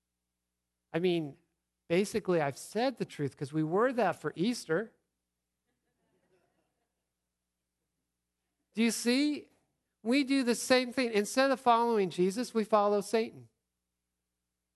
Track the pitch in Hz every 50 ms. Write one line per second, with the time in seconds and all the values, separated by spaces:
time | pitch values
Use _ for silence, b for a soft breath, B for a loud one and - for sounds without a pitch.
0 | _ _ _ _ _ _ _ _ _ _ _ _ _ _ _ _ _ - - 165
1 | 180 185 170 165 156 139 - _ _ _ _ _ _ _ _ _ _ - 165 180
2 | 208 - - 208 - 185 175 160 147 139 131 - - - - 214 247 269 226 -
3 | 185 - - - 147 135 - - 151 131 151 156 156 156 175 202 240 269 247 247
4 | 208 175 151 - - 147 - 156 180 240 240 - - - 160 185 220 - _ _
5 | _ _ _ _ _ _ _ _ _ _ _ _ _ _ _ _ _ _ _ _
6 | _ _ _ 370 _ _ 370 349 339 _ _ _ _ _ _ _ _ _ _ _
7 | _ _ _ _ _ _ _ _ _ _ _ _ _ _ _ _ _ _ _ _
8 | _ _ _ _ _ _ _ _ _ _ _ _ _ _ - 208 233 233 208 -
9 | - 240 247 269 294 294 294 226 - _ _ _ _ _ _ _ _ _ _ _
10 | - 220 254 294 269 247 277 277 254 240 220 - - - 254 254 254 247 220 269
11 | 247 233 226 202 208 - - 262 269 277 254 - - 240 233 226 233 233 226 208
12 | 190 170 147 175 180 196 190 247 240 - - 226 202 - 220 208 202 208 208 208
13 | 190 - - 220 226 233 - 131 120 - _ _ _ _ _ _ _ _ _ _
14 | _ _ _ _ _ _ _ _ _ _ _ _ _ _ _